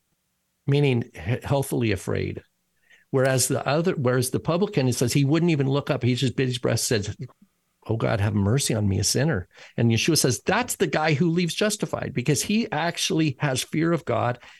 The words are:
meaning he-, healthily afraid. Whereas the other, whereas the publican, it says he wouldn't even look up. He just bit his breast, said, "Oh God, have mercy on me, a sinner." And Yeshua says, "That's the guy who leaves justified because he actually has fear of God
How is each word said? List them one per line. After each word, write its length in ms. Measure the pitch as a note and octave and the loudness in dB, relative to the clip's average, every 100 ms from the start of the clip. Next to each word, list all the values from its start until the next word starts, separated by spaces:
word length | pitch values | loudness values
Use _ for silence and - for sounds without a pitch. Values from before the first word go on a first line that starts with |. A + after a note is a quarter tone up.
| _ _ _ _ _ _ - | _ _ _ _ _ _ 0
meaning 460 | C#3 C#3+ B2 - | 2 4 2 -2
he-, 260 | - E2 B2 | -8 -4 -4
healthily 480 | - C#3 C3 C#3+ A#2 | -2 -2 -2 -2 0
afraid. 500 | F#2+ - G2+ F#2+ F#2+ - _ _ _ _ _ _ | -2 -4 -4 -4 -8 -14 _ _ _ _ _ _
Whereas 380 | C3+ C3 C3 - | 0 2 2 0
the 200 | B2+ - | -2 0
other, 260 | D3 E3+ | 0 0
whereas 360 | E3+ B2 B2+ B2 | 0 0 0 0
the 100 | - | -2
publican, 480 | - E3+ G3+ F3 B2+ | -2 0 0 0 0
it 60 | |
says 200 | A#2+ A#2+ | 0 0
he 120 | D3 C#3 | 2 2
wouldn't 260 | D#3+ E3+ | 2 2
even 180 | D3+ C3+ | 2 0
look 200 | C#3 C3+ | 0 -2
up. 120 | C#3 | 0
He 140 | A#2+ B2 | 0 0
just 200 | C3 - | 0 0
bit 120 | C3 | -2
his 100 | B2 | -2
breast, 300 | B2 A#2 - | 0 0 0
said, 280 | A#2 G2+ - B2+ _ _ _ _ _ - | -2 -2 -8 -14 _ _ _ _ _ -6
"Oh 120 | A2 | -2
God, 240 | B2 A2+ | 0 0
have 120 | G2+ | 0
mercy 400 | G#2 G2 C3 - | 2 2 2 0
on 140 | A2+ G#2 | 0 0
me, 100 | G2 | 0
a 60 | |
sinner." 440 | G2 A#2+ D3 A2 - - - - | 0 0 0 0 -6 -14 -8 0
And 140 | A#2 | 2
Yeshua 260 | A2+ - D3+ | 4 2 2
says, 240 | D3 A#2+ | 2 0
"That's 360 | - F#3+ A#3+ - | 0 0 0 -2
the 100 | F3 | -2
guy 260 | D#3+ D#3 | 0 0
who 160 | C#3+ F3 | 2 2
leaves 240 | E3 F3 | 2 -2
justified 600 | - G#3 G#3 D#3 - - | 0 -2 -2 -4 -4 -4
because 280 | - B2 D3 | -4 0 0
he 300 | - G#3+ A#3 | 0 0 0
actually 640 | D3 E3 E3+ - E3 D#3 B2+ | -2 -4 -4 -2 0 0 0
has 220 | D3 B2+ | -2 -2
fear 300 | - D#3+ E3 | -2 -2 0
of 140 | E3+ - | 0 -2
God 340 | A2+ A2+ A#2+ - - | -2 -2 -4 -10 -10